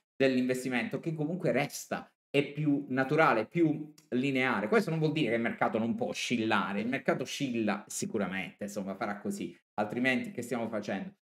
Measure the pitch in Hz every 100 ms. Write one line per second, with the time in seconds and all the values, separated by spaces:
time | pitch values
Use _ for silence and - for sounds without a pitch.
0 | _ _ 135 127 127 127 131 123 113 135
1 | 170 156 151 175 151 120 143 - - 85
2 | - _ _ 143 143 - 156 139 - 127
3 | 135 151 151 117 107 175 160 156 - -
4 | _ 123 143 131 131 107 104 226 160 160
5 | 156 151 117 113 117 - 120 107 117 110
6 | 107 87 - 117 110 107 95 101 113 135
7 | - 170 131 - 139 117 107 101 - -
8 | 101 107 92 95 85 - 101 107 95 95
9 | 107 101 104 98 87 - _ - 107 120
10 | 131 123 104 - 120 120 113 110 101 98
11 | 95 -